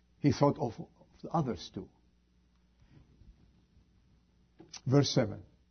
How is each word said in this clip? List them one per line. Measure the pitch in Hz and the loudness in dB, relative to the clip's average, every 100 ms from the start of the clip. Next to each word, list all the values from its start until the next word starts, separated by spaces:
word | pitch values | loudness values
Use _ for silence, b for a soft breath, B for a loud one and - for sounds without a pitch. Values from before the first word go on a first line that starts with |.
| _ _ | _ _
He | 147 | 0
thought | - 143 - | 4 2 2
of, | 127 - | -6 -8
of | - _ - _ | -16 _ -20 _
the | - | -4
others | 165 127 - - | -2 -2 -6 -8
too. | 101 92 _ _ _ _ _ _ _ _ _ - - - _ - - - _ _ - _ _ _ _ _ _ _ - - - - | -12 -14 _ _ _ _ _ _ _ _ _ -20 -20 -20 _ -20 -20 -20 _ _ -20 _ _ _ _ _ _ _ -20 -20 -10 2
Verse | 143 135 | 4 4
seven. | 135 107 - - _ _ | 0 0 -6 -16 _ _